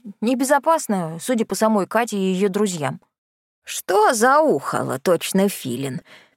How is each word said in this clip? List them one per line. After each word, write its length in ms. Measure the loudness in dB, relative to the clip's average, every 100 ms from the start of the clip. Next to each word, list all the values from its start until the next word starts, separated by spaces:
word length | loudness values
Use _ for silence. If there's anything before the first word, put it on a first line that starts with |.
| -16 -6
небезопасно, 960 | -2 0 2 2 2 0 0 -2 -4 -6
судя 240 | -2 -2
по 100 | -2
самой 320 | 0 2 2 0
Кате 300 | -2 -2 -2
и 160 | 0
её 160 | 0 0
друзьям. 520 | 0 -2 -2 -6 -6 _ _ _ _ _ _
«Что 520 | -14 -10 0 2 4
за 260 | 4 4 4
ухало, 580 | 4 2 -2 -4 -4 -2
точно 500 | 0 0 0 0 0
филин? 520 | -2 -6 -6 -6 -8 -12 -20 _